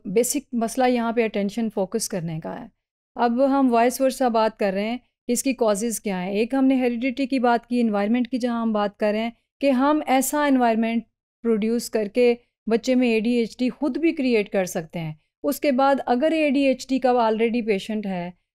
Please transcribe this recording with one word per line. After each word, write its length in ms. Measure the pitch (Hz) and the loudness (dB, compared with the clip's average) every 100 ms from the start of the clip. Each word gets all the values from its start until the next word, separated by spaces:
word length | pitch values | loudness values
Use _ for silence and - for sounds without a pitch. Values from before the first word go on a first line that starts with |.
| - | -2
बेसिक 400 | 190 247 294 - | 0 0 -2 -4
मसला 320 | 240 220 262 254 | -4 -4 0 0
यहाँ 260 | 247 233 | 2 0
पे 100 | 226 | 0
अटेंशन 460 | 220 208 196 196 226 | -2 -2 -4 -2 -4
फोकस 400 | 208 185 226 - | -4 -4 -4 -6
करने 320 | 196 165 160 | -6 -6 -8
का 120 | - | -8
है। 180 | 170 - _ _ _ _ - | -12 -14 _ _ _ _ -2
अब 240 | 240 233 | 0 2
हम 300 | 269 269 269 | 2 4 4
वाइस 300 | 233 240 247 | 4 2 2
वर्सा 280 | 262 247 254 | -2 2 0
बात 300 | 226 220 220 | 2 0 0
कर 160 | 208 | -2
रहे 120 | 190 214 | -2 -4
हैं 120 | 247 | -6
कि 340 | - _ - | -12 _ -4
इसकी 200 | 240 269 | -2 -2
कॉजेज़ 480 | 247 226 202 233 214 | 0 0 0 -2 -4
क्या 180 | 214 185 | -6 -4
हैं। 140 | 180 | -4
एक 220 | 202 233 | -2 -2
हमने 260 | 269 269 269 | 2 2 2
हेरिडिटी 460 | 254 240 262 247 269 | 0 -2 -4 -2 -2
की 120 | 269 | 0
बात 280 | 240 240 - | 2 0 0
की, 140 | 247 | 0
एनवायरनमेंट 460 | 233 202 208 240 240 | 0 0 0 0 0
की 120 | 254 | -2
जहाँ 240 | 247 233 | -4 -2
हम 100 | 226 | -2
बात 240 | 208 208 - | 0 -2 -2
कर 160 | 214 | -2
रहे 100 | 214 | -2
हैं 100 | 233 - _ _ | -4 -8 _ _
कि 100 | 277 | 0
हम 320 | 247 277 302 | 2 2 0
ऐसा 440 | - 262 262 294 285 | 2 0 2 0 2
एनवायरनमेंट 580 | 262 240 226 226 233 233 _ _ _ | 4 2 2 0 -2 -6 _ _ _
प्रोड्यूस 460 | 233 220 220 233 226 | -2 0 0 -2 -2
करके 500 | 220 208 247 247 240 _ _ - | -4 -2 2 2 2 _ _ -2
बच्चे 260 | 226 - | -2 2
में 200 | 254 247 | 2 4
एडीएचडी 540 | 226 220 247 226 - 247 | 2 0 0 -2 -2 -4
खुद 280 | - 302 262 | -2 -4 0
भी 160 | 330 | -2
क्रिएट 360 | 320 262 233 202 | 0 0 0 0
कर 180 | 202 185 | -2 -2
सकते 320 | 185 160 175 | -6 -8 -8
हैं। 220 | 160 156 _ _ | -8 -10 _ _
उसके 300 | 285 277 302 | -6 -2 0
बाद 260 | 254 269 277 | 2 2 2
अगर 340 | - 247 311 | 0 0 2
एडीएचडी 680 | 320 302 277 277 262 - 269 | 2 0 2 2 0 -2 0
का 120 | 254 | 2
already 560 | 247 226 220 233 233 220 | 2 2 2 0 0 -2
पेशेंट 400 | 196 190 214 202 | -2 -2 -6 -6
है, 280 | 185 175 - _ | -6 -8 -12 _